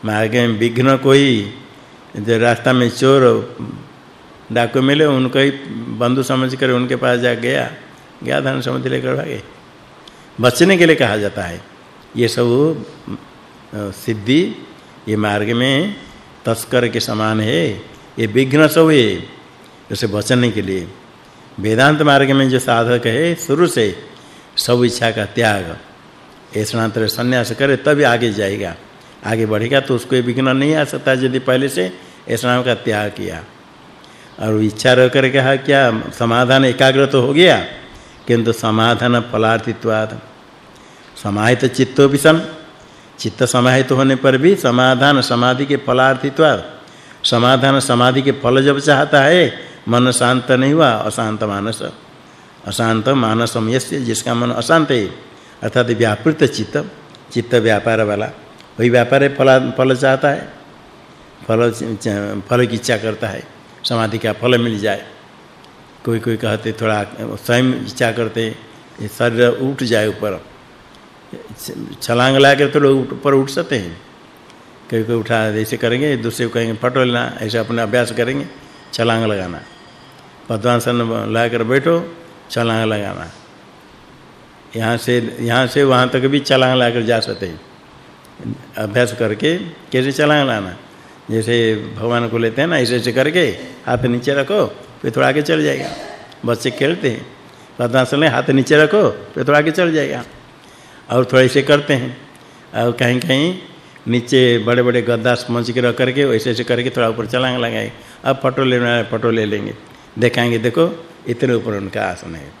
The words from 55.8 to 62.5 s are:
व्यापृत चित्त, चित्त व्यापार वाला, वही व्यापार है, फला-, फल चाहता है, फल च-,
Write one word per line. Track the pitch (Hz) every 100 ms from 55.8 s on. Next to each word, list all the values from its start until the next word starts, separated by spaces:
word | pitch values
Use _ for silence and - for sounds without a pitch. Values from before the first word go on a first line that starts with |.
| 120
व्यापृत | 110 113 104 160 156
चित्त, | 135 - 107 143 196 - - - -
चित्त | 120 107
व्यापार | 123 110 104 113 110
वाला, | 104 101 110 - - - - -
वही | 120
व्यापार | 120 117 135
है, | 139
फला-, | 139 135 131 127 120
फल | 131 127
चाहता | 135 135 147
है, | 147 - - - - - - - - - - -
फल | 113 120 110
च-, | 113 107 110 101 101 104 98